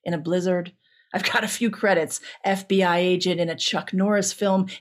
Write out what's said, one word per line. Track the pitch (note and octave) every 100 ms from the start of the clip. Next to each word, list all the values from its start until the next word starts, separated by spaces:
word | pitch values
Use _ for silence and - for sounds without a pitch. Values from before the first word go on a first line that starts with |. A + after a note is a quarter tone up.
| -
in |
a | E3+
blizzard. | D#3 F3+ F3+ F3+ F3 - _ _ _
I've | - -
got | A#3
a | G#3+
few | - A#3
credits, | G#3+ G#3 F3 D#3 - - - -
F | G3 -
B | F#3+
I | F#3 F3
agent | F3+ F3+ F#3 E3+
in | E3
a | D#3+
Chuck | - - -
Norris | F#3 G3 G#3 G3
film, | - G3+ F#3+ F#3+ -